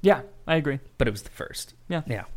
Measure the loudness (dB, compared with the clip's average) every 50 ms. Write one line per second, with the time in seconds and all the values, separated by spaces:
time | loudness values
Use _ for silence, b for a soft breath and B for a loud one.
0 | 8 6 6 6 2 -10 -16 -14 -2 0 2 2 2 0 -2 -4 -6 -12 _ _
1 | 0 0 0 -4 -10 -16 -12 -12 -10 -10 -8 -12 -12 -12 -16 -20 -8 -6 -4 -4
2 | -2 -4 -6 -6 -6 -8 -10